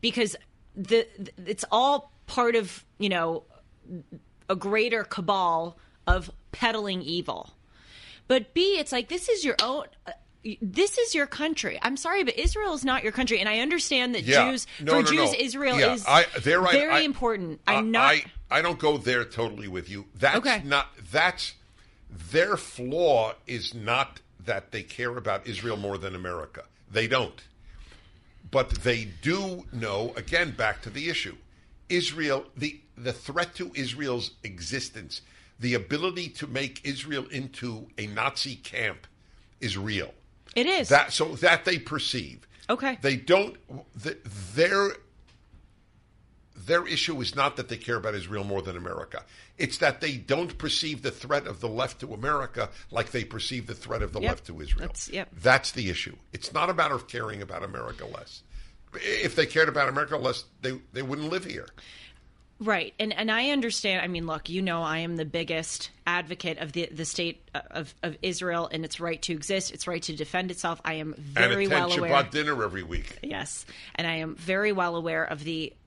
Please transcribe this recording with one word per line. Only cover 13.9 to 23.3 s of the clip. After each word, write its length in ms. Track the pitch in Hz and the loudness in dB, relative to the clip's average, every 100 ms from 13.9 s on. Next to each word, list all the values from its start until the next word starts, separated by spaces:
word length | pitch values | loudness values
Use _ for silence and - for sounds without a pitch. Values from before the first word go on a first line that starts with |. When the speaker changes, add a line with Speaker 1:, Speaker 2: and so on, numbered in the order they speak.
| 269 247 240 | 2 2 0
Speaker 1:
that 80 | |
Speaker 2:
Yeah. 280 | 117 139 - | 6 6 8
Speaker 1:
Jews, 160 | 262 - - | 2 -6 -6
Speaker 2:
No, 120 | 147 | 4
Speaker 1:
for 80 | 160 | 6
Speaker 2:
no, 60 | - | 6
Speaker 1:
Jews, 220 | - - | 6 6
Speaker 2:
no. 40 | - | 4
Speaker 1:
Israel 400 | 262 226 269 247 | 0 2 2 6
Speaker 2:
Yeah, 140 | - 233 | 6 4
Speaker 1:
is 100 | 190 | 8
Speaker 2:
I, 180 | 147 170 - | 8 8 2
there 220 | 135 175 185 | 4 6 8
I, 60 | |
Speaker 1:
very 220 | 277 302 | 6 6
Speaker 2:
I, 60 | 294 | 6
Speaker 1:
important. 580 | 311 - 240 214 175 151 - | 4 2 0 0 -4 -2 2
Speaker 2:
I, 80 | 214 | 2
Speaker 1:
I'm 160 | 220 | 4
not 220 | 226 240 | 6 8
Speaker 2:
I, 100 | 151 - - - | 6 2 -12 0
I 120 | 135 | 2
don't 180 | 170 175 | 4 4
go 180 | 156 147 | 4 4
there 280 | 110 123 113 | 4 2 0
totally 420 | - 117 104 104 | -2 -2 -2 -6
with 220 | 90 85 | -6 -6
you. 160 | 98 98 98 | -10 -12 2
That's 220 | 135 185 | 4 4
Speaker 1:
Okay. 240 | 277 220 | 2 0
Speaker 2:
not, 240 | 139 139 135 - 101 | 2 2 2 -8 -2
that's, 440 | 147 175 - - - - _ - _ - - - | 2 2 2 -8 -10 -20 _ -20 _ -18 -16 0
their 240 | 156 185 202 | 2 4 2
flaw 760 | - - 123 151 170 127 110 | -4 -8 -4 2 6 6 4